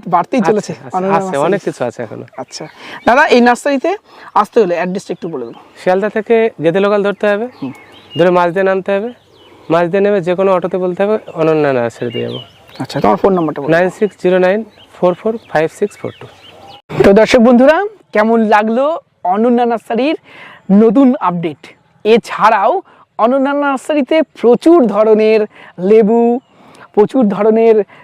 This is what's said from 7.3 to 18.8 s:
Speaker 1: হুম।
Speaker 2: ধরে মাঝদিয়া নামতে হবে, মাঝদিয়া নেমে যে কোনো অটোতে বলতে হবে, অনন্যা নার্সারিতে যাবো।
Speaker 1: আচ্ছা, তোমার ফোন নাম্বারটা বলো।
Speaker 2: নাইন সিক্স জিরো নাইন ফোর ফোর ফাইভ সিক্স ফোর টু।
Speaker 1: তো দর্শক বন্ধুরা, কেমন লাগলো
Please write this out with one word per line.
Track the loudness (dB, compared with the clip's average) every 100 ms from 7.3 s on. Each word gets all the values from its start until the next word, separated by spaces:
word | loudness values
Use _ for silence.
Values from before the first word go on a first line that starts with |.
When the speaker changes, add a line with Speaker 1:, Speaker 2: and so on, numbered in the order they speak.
| -2 -6 -12
Speaker 1:
হুম। | -14 -14 -20 -20 -8 0
Speaker 2:
ধরে | 2
মাঝদিয়া | 2 0 0
নামতে | -2 -2 -4 -6
হবে, | -6 -12 _ _ _ _ -2
মাঝদিয়া | -2 0 0
নেমে | 0 0
যে | -2 -2
কোনো | 0
অটোতে | 0 -2 -4
বলতে | -4 -4
হবে, | -2 -4 -6
অনন্যা | -4 0 0 0
নার্সারিতে | 0 -4 -6 -8 -6
যাবো। | -8 -10 -16 _ _ -16
Speaker 1:
আচ্ছা, | -10 -4
তোমার | -2 0
ফোন | 0
নাম্বারটা | 0 -2 -6
বলো। | -2
Speaker 2:
নাইন | 0 0
সিক্স | -2 -6 -2
জিরো | -2 2
নাইন | 0 -2 -6 _ _ -2
ফোর | -2
ফোর | -2 -6 -8 -4
ফাইভ | -2 -2 -4
সিক্স | -8 -8
ফোর | -14 -14
টু। | -20 -20 -20 -20 -20 -20 -10 0
Speaker 1:
তো | 4
দর্শক | 4 4 4
বন্ধুরা, | 4 4 4 2 -2 -10 _
কেমন | -2 0 0 2
লাগলো | 2 0 -2